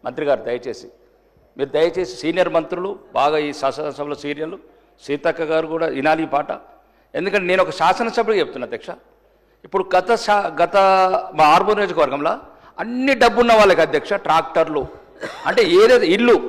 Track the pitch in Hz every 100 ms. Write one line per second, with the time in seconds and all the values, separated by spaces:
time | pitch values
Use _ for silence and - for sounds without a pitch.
0 | 131 127 147 131 139 123 123 110 - _
1 | _ _ _ _ _ - 139 147 170 170
2 | 180 - 151 170 175 165 151 175 190 190
3 | - 123 143 156 147 139 135 139 151 139
4 | 147 139 147 147 156 190 _ _ _ _
5 | - 143 165 160 156 160 160 160 160 135
6 | 147 160 156 139 147 - - _ _ _
7 | _ 135 190 196 180 190 180 147 165 185
8 | 233 233 220 208 139 131 120 117 - -
9 | _ _ _ _ _ _ - 190 185 185
10 | 185 226 220 208 190 151 170 202 190 190
11 | 185 185 - - 151 170 190 208 196 160
12 | 139 139 151 240 - - - - 214 247
13 | 262 262 240 220 240 220 202 165 156 156
14 | - 196 - 160 165 170 160 151 127 -
15 | - - - - - 190 190 175 226 247
16 | 180 202 240 214